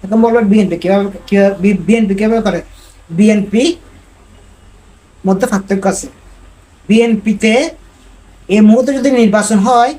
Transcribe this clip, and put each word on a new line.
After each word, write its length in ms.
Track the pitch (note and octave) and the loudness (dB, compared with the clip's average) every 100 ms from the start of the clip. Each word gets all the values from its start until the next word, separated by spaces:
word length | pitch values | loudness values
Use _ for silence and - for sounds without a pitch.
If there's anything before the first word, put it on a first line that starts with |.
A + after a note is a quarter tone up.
এখন 180 | F#3+ A3 | -2 0
বলবেন 240 | A#3 A#3 G#3+ | 2 2 2
বিএনপি 320 | G#3+ F#3+ E3 | 2 0 -2
কীভাবে, 320 | F3 G3 G3+ - - | -2 -2 -2 -8 -4
কীভাবে 280 | G3+ G3 G3 | 0 2 2
বি-, 180 | F#3+ F#3+ | -2 -2
বিএনপি 380 | E3 A3+ G#3+ G3 | 0 0 0 -2
কীভাবে 260 | G#3+ A3+ | -2 -2
করে? 200 | G#3+ E3+ - - - - _ | -2 -6 -10 -20 -20 -20 _
বিএনপি 640 | E3 G#3+ G#3+ G3 G#3+ D4 E4+ - - - _ - - - _ - - _ _ _ _ F#3+ | 0 2 2 0 -2 -2 -4 -10 -20 -20 _ -20 -20 -20 _ -20 -20 _ _ _ _ -4
মধ্যে 200 | F#3+ B3 | -2 -2
পার্থক্য 420 | G3+ G3 G3 G3 | -4 -4 -4 -4
আছে। 180 | F#3 - - - - - _ _ _ - | -6 -10 -20 -20 -20 -20 _ _ _ -2
বিএনপিতে 840 | A3 A#3 A3 G#3+ G#3 A3 A#3 D#4+ - - _ - - - - - | 0 2 0 -2 -2 0 0 -2 -8 -20 _ -20 -20 -20 -20 -4
এই 140 | G3+ | 2
মুহূর্তে 320 | G#3+ A3+ B3+ | 4 4 2
যদি 180 | C4+ B3 | 0 0
নির্বাচন 480 | B3+ A3+ G#3 G#3 G#3+ | 2 2 0 0 0
হয় 340 | G3 B3 A#3+ | 2 2 0